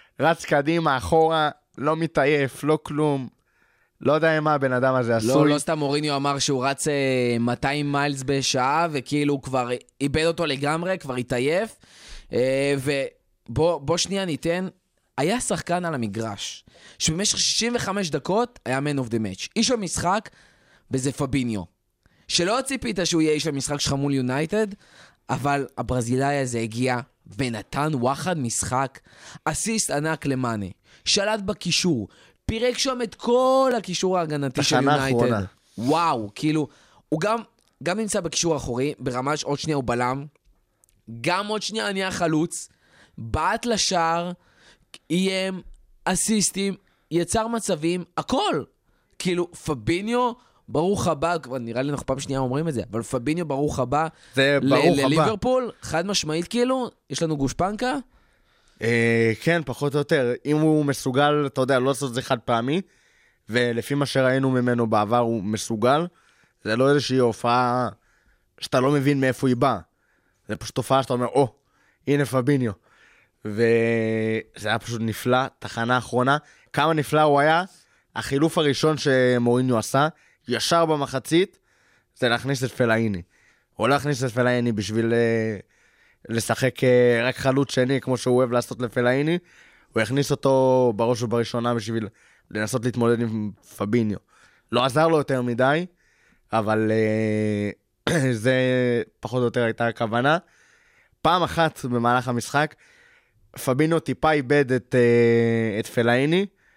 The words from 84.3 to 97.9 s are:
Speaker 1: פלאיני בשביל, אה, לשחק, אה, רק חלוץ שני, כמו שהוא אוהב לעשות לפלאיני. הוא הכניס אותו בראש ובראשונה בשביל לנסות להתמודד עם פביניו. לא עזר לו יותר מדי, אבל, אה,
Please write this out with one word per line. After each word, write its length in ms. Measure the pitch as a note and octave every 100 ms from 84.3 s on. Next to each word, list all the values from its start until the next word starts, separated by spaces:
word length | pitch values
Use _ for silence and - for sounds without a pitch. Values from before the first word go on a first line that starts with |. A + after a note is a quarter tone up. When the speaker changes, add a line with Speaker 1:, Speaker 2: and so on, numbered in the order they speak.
Speaker 1:
פלאיני 400 | A2+ B2 B2 A#2+
בשביל, 420 | G#2+ F#2+ A2 A2+
אה, 440 | A#2 A#2 A2+ A2 G2+ - _ _ _ _ _ -
לשחק, 540 | A2+ - A2+ C3 -
אה, 380 | C3 B2 B2 A#2 B2
רק 80 | -
חלוץ 340 | C3+ C3+ C#3
שני, 300 | - B2+ C3+
כמו 160 | C3 B2
שהוא 200 | B2+ B2
אוהב 140 | B2+
לעשות 300 | A#2+ - A2+
לפלאיני. 560 | B2 B2+ A#2+ C3 D3+ F3 - - - _ _
הוא 80 | A2
הכניס 280 | A2 C3+ C#3+
אותו 640 | C#3+ C3+ C3+ C3 C3 B2 G#2
בראש 260 | A#2 A#2
ובראשונה 520 | A#2+ A#2 A2+ A#2+ A#2+
בשביל 340 | A#2+ G#2+ A2+ G#2 - _ _ -
לנסות 340 | G#2+ G#2+ B2 A#2+
להתמודד 360 | A#2+ A#2 A#2
עם 300 | A#2 A2 G#2+ - - -
פביניו. 400 | G#2 A#2+ G#2+ F#2+ _ _ _ _ _
לא 140 | A#2+ C3
עזר 220 | C3+ E3
לו 100 | D#3
יותר 240 | C#3 C3
מדי, 440 | B2 A#2+ C3 D#3 F3+ _ _ _ _ _ _
אבל, 380 | A2+ G#2 A2 A2
אה, 800 | A2 A2 A2 A2 G#2+ G#2+ G#2 G#2 - _